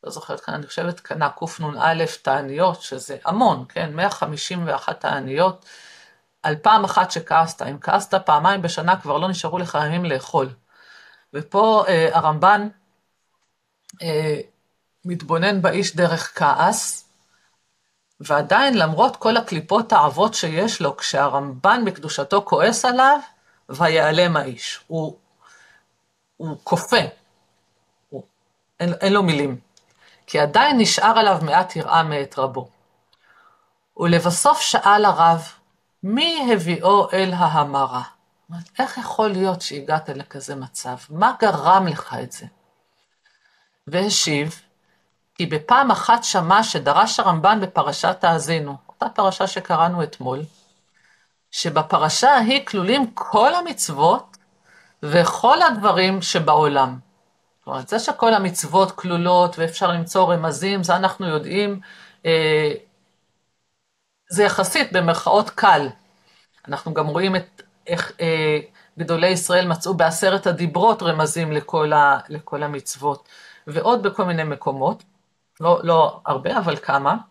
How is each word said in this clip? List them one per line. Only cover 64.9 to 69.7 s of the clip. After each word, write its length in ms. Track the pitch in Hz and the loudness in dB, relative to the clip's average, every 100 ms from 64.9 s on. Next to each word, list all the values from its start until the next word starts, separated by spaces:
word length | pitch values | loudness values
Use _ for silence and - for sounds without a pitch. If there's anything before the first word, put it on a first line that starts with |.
במרכאות 580 | 180 170 165 - 202 214 | 0 0 0 2 2 0
קל. 380 | - 214 160 139 - _ _ _ _ _ _ - | 2 4 4 2 -8 _ _ _ _ _ _ -12
אנחנו 260 | 139 - | -10 -6
גם 120 | 156 151 | -4 -2
רואים 300 | 151 190 185 | -2 -2 -2
את, 260 | 180 _ - _ - | -6 _ -20 _ -8
איך, 260 | 170 - - | -6 -6 -4
אה, 380 | 165 160 156 151 147 _ _ - | -2 0 0 -2 -4 _ _ -12
גדולי 300 | 165 165 180 | -4 0 2
ישראל 400 | 175 - 180 | 0 0 0
מצאו 260 | 180 | 2